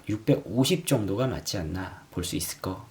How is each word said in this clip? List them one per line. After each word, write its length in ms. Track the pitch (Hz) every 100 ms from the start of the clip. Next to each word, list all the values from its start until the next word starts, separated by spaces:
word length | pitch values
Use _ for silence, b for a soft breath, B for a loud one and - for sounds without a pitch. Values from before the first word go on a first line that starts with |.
| -
육백오십 800 | 104 - 135 - 113 135 180 -
정도가 400 | 131 98 101 131
맞지 320 | 78 - 101
않나 460 | 78 90 92 - -
볼 100 | -
수 140 | 87 -
있을 240 | - -
것 260 | 95 95 -